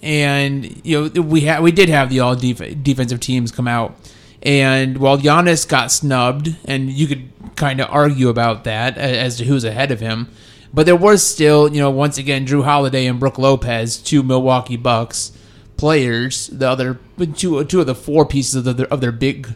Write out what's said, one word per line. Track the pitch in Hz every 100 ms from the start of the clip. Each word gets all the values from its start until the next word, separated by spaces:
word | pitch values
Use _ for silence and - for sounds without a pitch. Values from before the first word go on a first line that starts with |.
and, | 151 151 143 143 139 139 131 -
you | - 151 151
know, | 160
we | 160 160
ha-, | 147 156
we | 170
did | 170 185
have | 151 131
the | 131
all | 123
def-, | 127 123 120 - 147
defensive | 135 131 123 123
teams | - 127 117
come | - 123
out, | 120 117 - - - - -
and | 131 143 135 131 131 131
while | 135 139
Giannis | 143 156 175 165 -
got | 139 117
snubbed, | - 147 131 123 135 151 160
and | - 139 135
you | 135 151
could | 135 127 - -
kinda | - 147 131 135
argue | 143 147 139 127
about | 117 117 107
that | - 107 120 -
a-, | 139 123
as | 127 120
to |
who's | 120 139
ahead | 113 110 139
of | 120
him, | 110 113 120 - - - -
but | 151 160
there | 175
was | 196 208
still, | - - 151 151 147
you | 147
know, | 143
once | 135 147 143
again, | 139 135 131
Jrue | 143
Holiday | 139 143 139 131
and | 127 123
Brook | 135 131
Lopez, | 131 135 123 117 113 -
two | - 151
Milwaukee | 131 127 131 127 123 120
Bucks | 123 117 113 - - - - - - -
players, | 147 156 127 117 123 - -
the | - 131
other | 127 127 127 - - 175 147
two, | 185 147
two | 165 180
of | 143
the |
four | 127 - 151
pieces | 147 139 127
of, | 135 127 123
the, | 131
of | 143
their | 123
big | 117 131 143 127